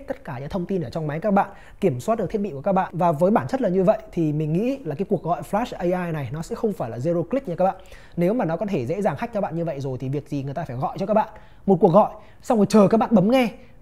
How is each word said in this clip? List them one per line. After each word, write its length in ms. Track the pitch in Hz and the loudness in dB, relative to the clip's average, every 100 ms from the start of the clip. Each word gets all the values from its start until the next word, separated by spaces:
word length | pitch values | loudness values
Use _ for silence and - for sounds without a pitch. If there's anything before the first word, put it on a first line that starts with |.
| - | -4
tất 180 | 262 | -12
cả 140 | - 127 | -10 -12
những 100 | 143 | -6
thông 180 | 196 175 | -6 -2
tin 160 | 190 | -4
ở 80 | 135 | -4
trong 160 | 170 151 | -4 -4
máy 140 | 156 | -4
các 100 | 214 | 2
bạn, 180 | 196 - - - - | 2 0 -8 -20 -2
kiểm 200 | 190 123 | 0 0
soát 160 | - 226 | -2 -2
được 140 | 254 | -2
thiết 80 | 220 | -4
bị 120 | 202 | -4
của 100 | 139 | -4
các 120 | 202 | 0
bạn. 200 | 190 175 170 | 0 0 0
Và 160 | 175 | 2
với 180 | 151 180 | 4 4
bản 160 | 220 131 | 2 0
chất 120 | 269 | -2
là 80 | 214 | 0
như 160 | 185 | 4
vậy 140 | 185 - - | 4 2 -2
thì 200 | - 156 | -2 0
mình 200 | 151 151 | 0 0
nghĩ 260 | 165 240 269 | 0 0 -4
là 100 | 156 | -6
cái 120 | 147 196 | -6 -2
cuộc 120 | 180 | -2
gọi 200 | 160 170 170 | 0 -4 -2
Flash 260 | 202 247 - | -4 -4 -4
A 80 | |
I 280 | 180 180 175 | -2 -2 -4
này 160 | 156 127 | -6 -6
nó 100 | 151 | -8
sẽ 120 | 165 | -8
không 180 | 226 220 | -4 -4
phải 180 | 185 127 | -2 -6
là 60 | 117 | -2
zero 260 | 151 170 | 0 0
click 260 | - 262 196 | 0 -4 -4
nha 60 | |
các 100 | 160 | 0
bạn. 100 | 185 - - - - - | 0 0 -14 -20 -10 0
Nếu 180 | 175 | 0
mà 100 | 247 | 2
nó 120 | - 175 | -2 -2
có 100 | 208 | -2
thể 200 | 185 117 | -2 -2
dễ 160 | 190 | -2
dàng 120 | 196 139 | -2 -2
hack 140 | 233 | -6
các 80 | 202 | -4
bạn 160 | - 165 | -4 -4
như 80 | |
vậy 160 | 170 139 | -4 -6
rồi 180 | 135 127 | -6 -6
thì 100 | 131 | -4
việc 200 | 143 - | -6 -4
gì 140 | 143 | -6
người 120 | 139 | -6
ta 100 | 139 | -8
phải 120 | 151 123 | -8 -6
gọi 200 | 165 - | -6 -4
cho 80 | 190 | 0
các 80 | |
bạn 140 | 208 180 - - - - | 0 0 -8 -20 -6 0
một 120 | 180 | 4
cuộc 120 | 202 | 6
gọi 180 | 180 196 - - - | 6 4 -2 -20 -18
xong 160 | - 214 | 0 2
rồi 80 | 202 | 6
chờ 220 | 220 190 | 6 6
các 80 | 220 | 4
bạn 140 | 240 | 4
bấm 180 | 220 190 | 4 6
nghe 180 | 262 240 - - - | 4 2 -2 -18 -6